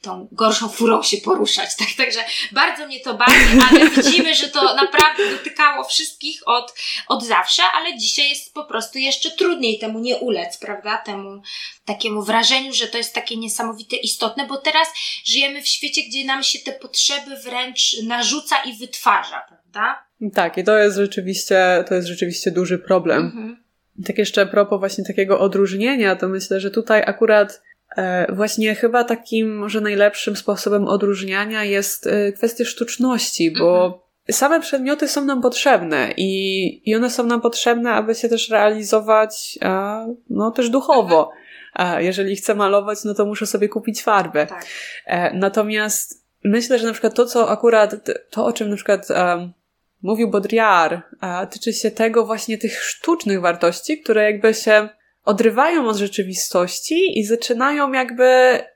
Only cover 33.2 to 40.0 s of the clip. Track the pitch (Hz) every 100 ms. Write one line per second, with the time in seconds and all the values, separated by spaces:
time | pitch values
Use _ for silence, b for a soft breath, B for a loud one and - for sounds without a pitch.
33.2 | - - 165 156 170 180 180 180 _ _
34.2 | - - 285 330 - 277 254 294 294 -
35.2 | 277 262 240 247 285 226 170 151 117 -
36.2 | 190 190 190 190 185 - - 220 247 240
37.2 | 233 240 240 233 - 240 240 220 214 226
38.2 | 233 233 - 220 208 214 208 220 214 220
39.2 | 214 - - - 185 190 202 214